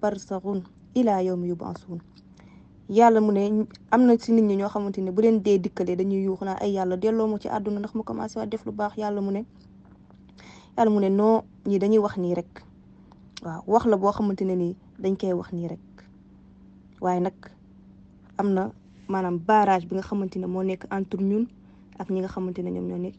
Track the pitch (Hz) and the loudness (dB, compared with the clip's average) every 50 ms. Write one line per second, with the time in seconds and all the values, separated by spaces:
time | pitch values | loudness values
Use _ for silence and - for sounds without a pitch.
0 | 208 208 202 190 - - 196 185 185 202 196 185 180 - - - - - - 254 | -2 -2 -2 -4 -8 -8 -8 -6 -4 -4 -4 -4 -6 -10 -16 -20 -20 -4 0 2
1 | 247 214 196 185 185 185 185 175 175 175 175 170 - 185 175 - - 180 170 170 | 2 4 2 2 0 0 -2 -2 -2 -4 -6 -6 -8 -10 -12 -12 -12 -12 -14 -14
2 | - - _ - - - - - - - - - - - - - - - 196 220 | -14 -18 _ -20 -20 -20 -20 -20 -20 -20 -20 -20 -20 -20 -20 -20 -12 0 4 6
3 | 233 233 226 220 214 214 202 196 202 208 214 214 220 - - - - - 226 240 | 8 8 8 6 4 4 2 2 0 0 0 0 -2 -4 -8 -18 -2 0 4 6
4 | 254 240 233 233 - 233 233 226 220 208 196 196 196 196 - 208 202 196 190 196 | 6 6 6 4 4 2 4 4 4 4 2 0 -2 -2 -4 -4 -4 -4 -4 -4
5 | 190 185 185 208 220 226 226 214 190 208 202 185 175 185 - - 185 180 180 175 | -4 -2 0 2 4 4 4 4 4 2 2 2 2 -2 -4 -4 -4 -2 -2 -2
6 | 190 196 196 196 190 190 190 - 196 190 185 - - 202 196 190 185 180 185 185 | -2 -2 0 0 -2 -2 -4 -4 -6 -6 -6 -4 -2 -2 -2 -2 -2 -2 -2 0
7 | 202 220 226 226 220 220 214 202 - - - 214 196 208 208 202 208 208 - 220 | 0 0 0 0 0 0 -2 -4 -6 -6 -6 -4 -4 -4 -4 -4 -6 -6 -6 -8
8 | 220 - 226 220 220 214 - 220 220 208 226 220 - 220 208 208 208 208 208 214 | -6 -6 -8 -8 -8 -8 -8 -8 -6 -6 -8 -8 -8 -10 -6 -4 -6 -6 -4 -6
9 | 214 208 208 202 202 196 196 202 240 - - - - - - - - - - - | -4 -4 -4 -2 -2 -2 -4 -4 -6 -10 -16 -20 -20 -20 -20 -20 -20 -20 -20 -20
10 | - - - - - - - - - - - - - - - - 233 214 208 202 | -20 -20 -20 -20 -20 -20 -20 -20 -20 -20 -20 -20 -20 -8 -2 0 2 2 4 2
11 | 196 190 196 202 214 220 226 226 - - - - - 202 202 185 196 208 220 214 | 2 2 2 4 4 4 4 2 0 -6 -16 -10 -4 -2 0 0 2 4 4 4
12 | 202 208 - 190 180 175 175 175 170 - - - - - - - - - - - | 2 0 -2 -4 -2 -2 -2 -4 -6 -10 -16 -20 -20 -20 -20 -20 -20 -20 -20 -20
13 | - - - - - - - - - 165 160 165 - 190 208 240 - 233 208 190 | -20 -20 -20 -20 -20 -20 -20 -14 -12 -12 -12 -10 -2 2 2 4 4 4 2 4
14 | 190 202 202 - 208 202 190 - 190 190 185 180 175 170 185 - - - - - | 2 0 0 0 -2 -2 -2 -2 -2 -2 0 0 -2 -2 -4 -8 -14 -20 -14 -6
15 | 190 190 196 - 208 185 180 175 180 - 185 170 170 170 175 - - - - - | -2 -2 -2 -2 -2 -2 -2 -4 -4 -8 -8 -8 -8 -8 -10 -12 -16 -20 -20 -20
16 | - - - - - - - - - - - - - - - - - - - - | -20 -20 -20 -20 -20 -20 -20 -20 -20 -20 -20 -20 -20 -20 -20 -20 -20 -20 -12 -4
17 | 190 180 180 180 180 190 190 - - - - - - - - - - - - - | -2 0 0 0 0 -2 -4 -8 -16 -20 -20 -20 -20 -20 -20 -20 -20 -20 -20 -20
18 | - - - - - - - - 196 202 190 185 196 220 - - - - - - | -20 -20 -20 -20 -20 -10 -6 -2 0 2 2 0 0 -2 -6 -14 -20 -20 -20 -18
19 | - - 190 190 185 180 175 170 170 - 214 214 202 196 190 185 170 175 185 190 | -8 -6 -4 -2 -2 -2 -4 -2 2 4 4 6 6 6 4 2 0 -2 -4 -6
20 | 190 - 208 202 190 185 - 185 185 180 185 185 190 190 185 185 - - 196 196 | -4 -4 -4 -4 -4 -4 -6 -6 -6 -4 -4 -2 -2 -2 -4 -6 -8 -8 -6 -6
21 | 196 196 - 190 196 196 202 214 240 - - - - - - - - - - - | -4 -4 -4 -2 -2 0 0 0 -2 -4 -6 -14 -20 -20 -20 -20 -20 -20 -14 -12
22 | 175 - 185 185 185 190 - 190 185 185 175 185 175 180 180 180 180 180 180 180 | -8 -4 -4 -4 -4 -6 -6 -6 -6 -6 -6 -6 -6 -4 -4 -4 -4 -4 -4 -6
23 | 180 190 190 | -6 -8 -8